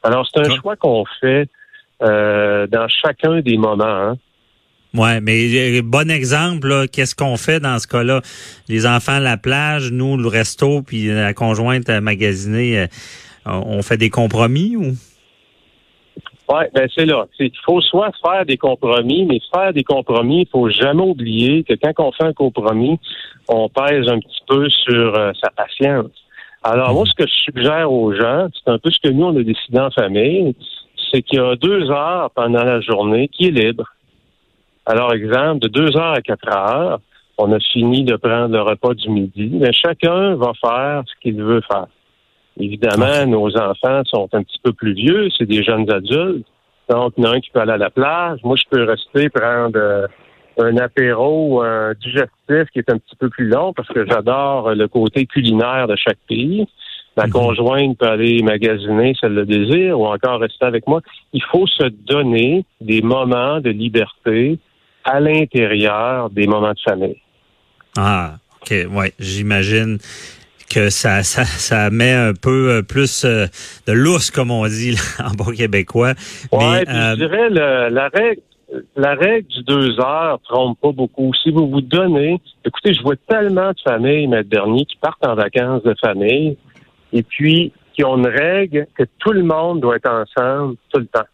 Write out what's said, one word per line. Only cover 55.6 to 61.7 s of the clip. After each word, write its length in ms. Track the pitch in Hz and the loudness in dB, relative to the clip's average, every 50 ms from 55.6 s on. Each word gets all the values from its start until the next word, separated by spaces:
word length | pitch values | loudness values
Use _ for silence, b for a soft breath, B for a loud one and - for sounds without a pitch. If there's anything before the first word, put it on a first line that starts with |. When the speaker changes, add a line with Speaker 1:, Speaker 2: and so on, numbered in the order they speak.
| 117 123 131 131 127 | 0 0 0 -2 0
Speaker 1:
de 80 | 110 101 | -2 -2
chaque 240 | 101 - 117 101 _ _ _ | 0 0 -2 -2 _ _ _
pays. 380 | 113 113 123 147 185 214 214 - _ B B B B B B B _ | -4 -4 -2 -2 -2 -2 -4 -4 _ B B B B B B B _
Ma 80 | - 107 | -2 -2
Speaker 2:
Mhm. 60 | 107 | 0
Speaker 1:
conjointe 680 | 95 123 120 120 110 98 117 123 131 139 143 135 127 | 0 2 2 2 0 0 0 0 2 2 0 0 0
peut 80 | - 123 | 0 0
aller 360 | 113 110 107 113 117 117 117 110 | 0 2 2 2 2 4 4 2
magasiner 720 | 110 107 104 110 113 110 104 98 107 107 107 117 131 131 | 2 2 2 0 0 0 0 -2 -2 0 2 2 2 2
si 60 | - - | 0 -2
elle 80 | 113 104 | 0 0
le 120 | 104 101 | 0 0
désire 520 | 101 104 104 101 107 143 175 185 185 170 127 | 0 0 0 2 2 2 2 2 2 2 0
ou 60 | 107 | 0
encore 340 | 107 104 98 - 127 123 113 | 0 -2 -2 -2 -2 0 0
rester 240 | 113 110 - - 131 | -2 -4 -2 -2 -2
avec 200 | 127 117 113 - | 0 0 -2 0
moi. 140 | - 151 165 B B B B B B | 0 0 0 B B B B B B
Il 100 | - 135 | -6 -6
faut 240 | - - - 175 190 | -4 0 2 2 2
se 200 | - | 2